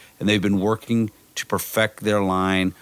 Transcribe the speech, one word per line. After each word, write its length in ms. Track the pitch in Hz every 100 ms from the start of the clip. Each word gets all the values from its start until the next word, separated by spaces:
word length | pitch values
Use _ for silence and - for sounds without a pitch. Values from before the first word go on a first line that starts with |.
| - -
and 80 | 101
they've 140 | 107
been 180 | 101 101
working 520 | 101 113 - 117 110 - - -
to 100 | -
perfect 540 | 98 - - 110 -
their 220 | 107 104
line 520 | 98 92 95 95 92 90